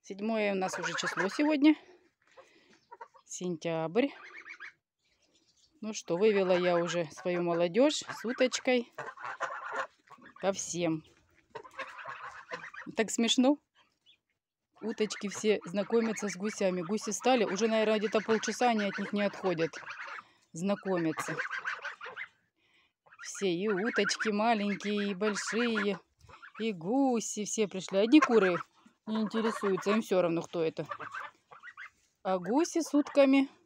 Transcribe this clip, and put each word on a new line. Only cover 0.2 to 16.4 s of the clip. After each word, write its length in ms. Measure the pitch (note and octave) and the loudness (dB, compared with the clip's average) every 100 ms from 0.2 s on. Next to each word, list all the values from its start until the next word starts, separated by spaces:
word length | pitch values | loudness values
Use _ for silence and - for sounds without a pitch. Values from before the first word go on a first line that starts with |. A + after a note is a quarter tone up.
| G#3+ A3 G#3 | -2 0 0
у 40 | G3 | 0
нас 200 | F#3 - | -2 -4
уже 160 | - | -6
число 340 | E3 - - F#3 | -4 -4 -2 -2
сегодня. 480 | - D4+ D4+ D4 D4+ - - _ _ _ - - _ _ - _ - - _ | 2 2 6 6 4 -2 -20 _ _ _ -20 -20 _ _ -20 _ -20 -20 _
Сентябрь. 840 | _ - F3+ E3 E3 E3 D#3+ F#3 C#4 - - - - - - _ _ _ _ _ _ _ _ _ _ _ | _ -8 -6 -4 -2 -2 0 0 0 -2 -20 -20 -20 -16 -18 _ _ _ _ _ _ _ _ _ _ _
Ну 140 | G#3+ | -10
что, 220 | G#3+ - E3+ | -10 -4 2
вывела 420 | A3 G3 F#3 F3+ | 4 4 4 4
я 180 | F3+ F3 | 4 2
уже 280 | E3+ E3+ D#3+ | 2 -2 -4
свою 300 | - F3+ F3 | -4 -2 0
молодёжь 600 | F3 E3+ F3 F3+ C#4+ D4 | 2 2 2 6 4 4
с 220 | - - | -6 -8
уточкой 680 | A3 B3 B3+ - - B3+ A#3 - - - - - - - - - - _ _ - - - | -6 0 0 2 2 0 0 -10 -12 -12 -12 -8 -8 -8 -8 -8 -8 _ _ -20 -20 -4
ко 120 | F3+ | -4
всем. 520 | F#3+ - E3+ E3 D#3+ - _ _ _ _ - - - C5 - - - - - - - - - - - | -2 -6 -2 -2 -2 -6 _ _ _ _ -18 -18 -14 -14 -12 -14 -12 -14 -16 -12 -12 -12 -14 -10 -4
Так 160 | G#3+ | -2
смешно. 440 | - A#3 A#3 B3+ D4 _ _ _ _ _ _ _ _ _ _ _ _ | 0 2 4 4 4 _ _ _ _ _ _ _ _ _ _ _ _
Уточки 460 | G#3+ A#3 G#3+ - G3+ | -8 -2 -4 -2 -8
все 320 | - G#3+ G3+ | -2 0 0
знакомятся 640 | F3+ F#3+ G3 A3+ A3+ G#3 G#3 | 0 -4 0 2 2 -2 -6
с 80 | |
гусями. 460 | F3+ | -4